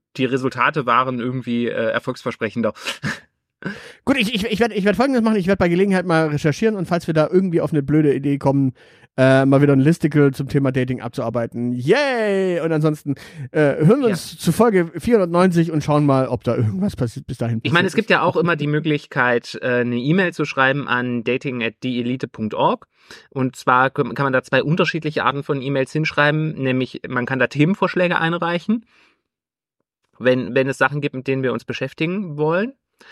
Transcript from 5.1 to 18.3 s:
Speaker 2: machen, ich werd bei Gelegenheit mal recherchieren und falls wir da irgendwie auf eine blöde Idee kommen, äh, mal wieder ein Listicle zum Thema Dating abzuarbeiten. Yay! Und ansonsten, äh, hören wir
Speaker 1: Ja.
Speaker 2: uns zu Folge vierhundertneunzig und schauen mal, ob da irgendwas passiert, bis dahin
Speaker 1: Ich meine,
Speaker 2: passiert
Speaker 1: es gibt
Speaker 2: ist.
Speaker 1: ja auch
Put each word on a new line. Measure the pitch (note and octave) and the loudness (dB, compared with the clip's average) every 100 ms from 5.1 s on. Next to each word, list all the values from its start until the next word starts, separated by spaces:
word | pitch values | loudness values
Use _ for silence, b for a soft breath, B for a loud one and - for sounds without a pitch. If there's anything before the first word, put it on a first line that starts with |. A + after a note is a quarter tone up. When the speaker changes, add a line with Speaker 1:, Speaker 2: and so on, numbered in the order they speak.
| B3+ | 2
Speaker 2:
machen, | A3 G#3+ | 2 0
ich | F3+ | 0
werd | G3 | 0
bei | F3+ | 2
Gelegenheit | F3 G3+ F#3 F3+ | 2 2 2 2
mal | D#3+ D#3+ | 2 2
recherchieren | D3 D#3 C#3 A3 G#3 | 0 0 0 0 0
und | E3 | -2
falls | F3 - | -2 0
wir | |
da | D#3+ D3+ | 0 2
irgendwie | F3+ F#3 E3 | 2 2 0
auf | - | 0
eine | D#3 | 0
blöde | C#3 D3+ D3+ C3 | 2 2 4 2
Idee | C#3+ C#3 | 0 0
kommen, | C#3 C#3 C3+ - b b b - | 2 2 2 -2 b b b 2
äh, | C3 C3+ C3+ | 4 6 6
mal | C#3 | 6
wieder | C#3+ | 6
ein | C3+ | 6
Listicle | C#3 E3+ D#3 D3+ C#3+ | 4 2 2 4 2
zum | C3 C3+ | 2 -2
Thema | D3 C3+ | 0 0
Dating | B2+ B2+ B2+ | 0 -2 -4
abzuarbeiten. | A#2 - A#2 A#2+ A#2 A#2+ B2 | -8 -8 -4 -4 -4 -6 -6
Yay! | B2 B2+ B3 C#4 B3 G#3+ G3 F#3+ E3+ | -2 2 2 2 0 0 0 0 -2
Und | E3 | 0
ansonsten, | D#3 D#3 D3+ C#3+ C3+ B D#3+ B2+ | 0 0 -2 -6 -8 B -16 -6
äh, | D#3 D3 - D#3 | 2 2 4 4
hören | C4+ | 4
wir | A#3+ | 2
Speaker 1:
Ja. | |
Speaker 2:
uns | F3 - - | 0 -6 -6
zu | - | -2
Folge | D#3+ A#3 F#3+ E3+ E3 | 2 4 4 0 -4
vierhundertneunzig | A3+ A#3 F3 F3 F#3 E3+ E3 | 2 2 4 4 4 4 0
und | D#3 | 0
schauen | C#3+ D3 D3 | 0 2 4
mal, | C3+ B2+ | 2 2
ob | A#2+ - | -2 -2
da | A2+ | 0
irgendwas | A2 F#3 G3+ - | 0 0 -4 -2
passiert, | A#2+ - - | -6 -6 -10
bis | C3 | -6
dahin | A#2 A2+ | -4 -4
Speaker 1:
Ich | - | 0
meine, | E3+ | 0
Speaker 2:
passiert | F#3 | 2
Speaker 1:
es | A3+ | 0
gibt | G#3 | 0
Speaker 2:
ist. | |
Speaker 1:
ja | F3 | 2
auch | E3+ | 2